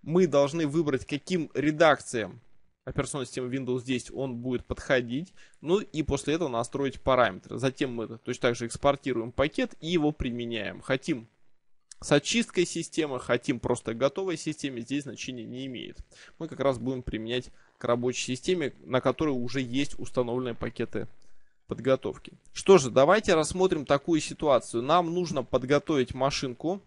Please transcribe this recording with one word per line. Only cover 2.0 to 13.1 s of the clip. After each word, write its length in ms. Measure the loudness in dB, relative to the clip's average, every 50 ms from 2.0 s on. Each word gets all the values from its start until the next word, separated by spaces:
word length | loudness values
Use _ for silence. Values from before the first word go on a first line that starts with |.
| 0 -6 -4 -4 -4 -4 -8 -16 _ -20 -20 -20 -20 _ _ _ _
операционной 400 | -8 -4 -4 -4 -4 -6 -8 -8
системы 300 | -8 -8 -8 -6 -6 -6
Windows 300 | -6 -4 -4 -4 -4 -2
десять 260 | -2 -4 -4 -4 -8
он 240 | -8 -8 -6 -6 -6
будет 300 | -6 -4 -4 -4 -4 -4
подходить. 680 | _ -10 -10 -2 2 2 2 2 0 -4 -6 -6 -8 -14 -20 -20 -20 -20 _
Ну 180 | -2 0 0 0
и 240 | 0 -2 -4 -4
после 320 | -2 0 -2 -2 0 -2 -2
этого 140 | -2 -2 -2
настроить 520 | -2 -2 -4 -4 -4 -4 -4 -4 -4 -4
параметры. 560 | 0 2 4 4 4 2 2 -6 -12 -10 -8
Затем 380 | -2 -2 -2 0 0 -4 -4 -2
мы 240 | -6 -8 -8 -10 -12
точно 300 | _ -8 -6 0 0 0
так 80 | 0
же 100 | 0 -4
экспортируем 640 | -8 -8 0 2 2 0 2 0 0 2 2 0 -2
пакет 460 | 0 0 0 0 0 -2 -4 -4 -6 -10
и 60 | -6
его 240 | 0 0 2 2 2
применяем. 720 | 0 _ -4 -4 -4 -4 -6 -6 -4 -4 -6 -6 -8 -10
Хотим 480 | -2 -2 -2 -2 0 -4 -4 -4 -6 _ _ _ -20 -20 -20 _ _ _ -20 _ _ _ -20 -14
с 100 | 0 4
очисткой 560 | 4 4 4 2 0 0 0 0 0 -2 -2
системы, 540 | 0 -2 -8 -8 -6 -4 -4 -2 -2